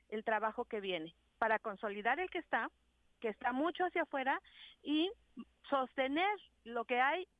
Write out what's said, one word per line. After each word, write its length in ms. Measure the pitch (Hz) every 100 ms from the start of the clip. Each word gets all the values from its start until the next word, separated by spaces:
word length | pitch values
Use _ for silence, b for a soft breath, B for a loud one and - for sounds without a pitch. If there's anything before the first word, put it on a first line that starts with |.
| _
el 140 | 220
trabajo 420 | 226 214 220 226 233
que 160 | 214
viene, 340 | 196 175 160 - _ _
para 180 | 226 220
consolidar 640 | 226 196 214 202 220 285
el 100 | 370
que 80 | 359
está, 300 | - 254 254 - _ _ _ _
que 100 | 226
está 240 | - 247
mucho 320 | 254 330 - 359
hacia 180 | 349
afuera, 360 | 302 277 262 339 B B B B
y 260 | - 302 370 480 _ - - _ -
sostener 680 | 277 254 - 262 294 392 403 - _
lo 220 | 226 233 226
que 140 | 247
hay 260 | 269 349 359